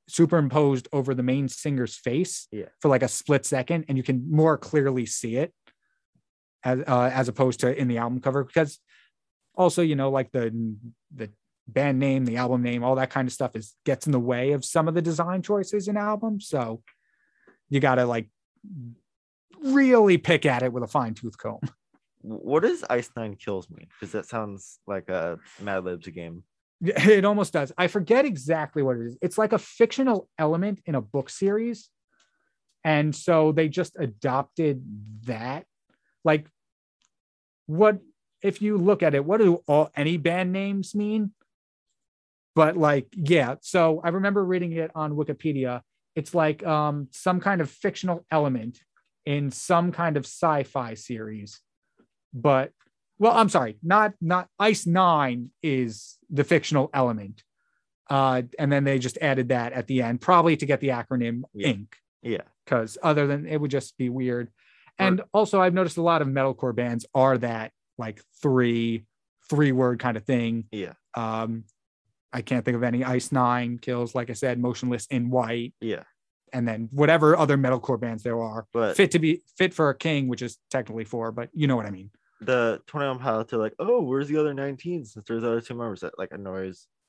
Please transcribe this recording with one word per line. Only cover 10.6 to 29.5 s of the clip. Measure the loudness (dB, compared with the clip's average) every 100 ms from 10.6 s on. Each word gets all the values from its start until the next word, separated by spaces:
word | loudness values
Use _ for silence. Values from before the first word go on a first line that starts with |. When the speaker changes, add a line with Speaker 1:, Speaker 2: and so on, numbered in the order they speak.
| -6 -8 -16 -20 _
Speaker 1:
the | -14 -14 -14 _ _ -6
band | 0 0 2
name, | 2 2 0
the | 0
album | 0 0
name, | 0 0
all | 0 0
that | 0
kind | -2 -4
of |
stuff | -4 -6 -6
is, | -12 _ -4
gets | -2 0
in |
the | 0
way | 0 0 0
of | 0 0
some | 0 0
of |
the | 0
design | -2 -2 -2 -4
choices | -2 -4 -2 -4 -4
in | -4
albums. | -2 -4 -4 -6 -4
So | -4 -4 -8 _ _ _ _ _ _ _ _ _
you | 2
gotta, | 4 4
like, | 2 -2 -6 _ _ _ -18 -16 -16 -18 _ _ _ _ _ -8
really | 0 4 6 8 8 6
pick | 4 2
at | 2 0
it | -2
with | -4
a | -2
fine | -2 -2
tooth | -6 -10 -10
comb. | -10 -10 -12 -14 _ _ _ _
Speaker 2:
W-, | -14 -10
what | 0 2
is | 2 0 -2
Ice | -2 -2 -10
Nine | -10 -10
Kills | -8 -8 -8
Me? | -20 -20 _
'Cause | -10
that | -10 -8
sounds | -8 -8 -12 -18 -20 -10
like | -10 -6
a | -4 -4 -8 -14 -14
Mad | -6 -6
Libs | -6 -8 -10
game. | -12 -12 -14 -20 _ _ _
Speaker 1:
Yeah, | -4 2
<laughs> | 6
it | 6
almost | 6 0 0
does. | -2 -4 -2
I | -2
forget | 0 2 2 2
exactly | -2 -2 -2 -2 -2
what | -2 -2
it | -6
is. | -6
It's | -4 0
like | 0